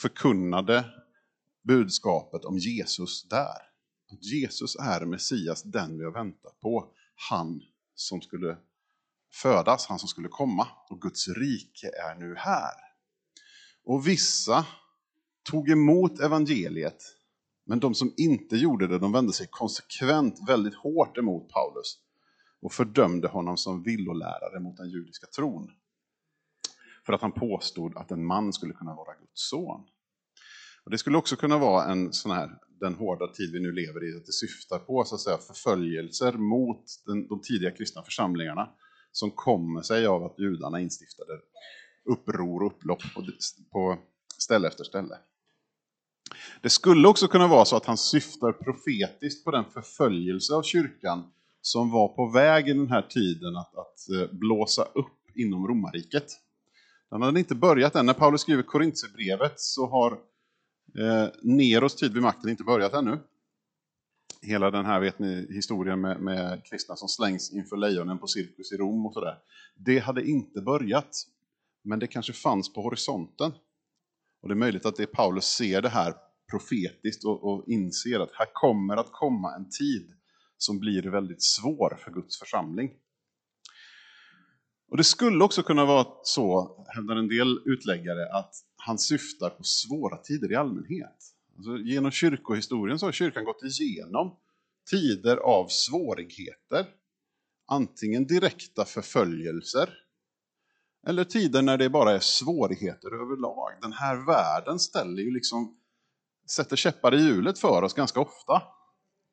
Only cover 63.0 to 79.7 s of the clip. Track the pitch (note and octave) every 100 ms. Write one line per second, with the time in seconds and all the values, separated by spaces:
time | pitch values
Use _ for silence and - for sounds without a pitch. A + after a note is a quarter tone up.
63 | A#2+ D3+ - _ _ _ _ _ _ _
64 | _ _ - - G#2 G#2 G2 G2+ G2+ G2
65 | F#2+ - G2 F2+ F#2 G2 - G#2 F#2 F#2+
66 | F#2+ F#2 F#2+ F#2 F2+ F2+ - G#2 - E2+
67 | F#2+ - G#2+ F#2 - G2+ F#2+ G2+ G#2 F#2
68 | F2 F2+ G2+ G#2+ F2+ - F#2+ G2 G2 A2
69 | G#2+ G#2+ F2 - _ - - _ G2 C3
70 | A2+ B2+ C3 D3 - G2+ G2 C#3+ A2 C#3
71 | - - - _ _ _ _ _ G#2 G#2+
72 | A#2+ B2 A#2 A#2+ D3+ G2+ F#2+ - A2 A#2+
73 | - A2+ E2+ - D#3+ C3+ _ _ _ _
74 | _ _ _ _ F#2+ G#2 A#2+ F#2+ A2 G2+
75 | G#2 - G2+ F#2+ - - A2 F#2+ A#2 A2
76 | E2+ D#2+ _ _ - G#2 - A#2 F2+ -
77 | G#2+ A2 G#2+ G#2 G2+ G2+ - A2+ F#2 -
78 | A#2+ A2+ E2+ - A2 - C#3+ A2 G2 G#2+
79 | - - D3 A#2 F2+ D#2 F#2+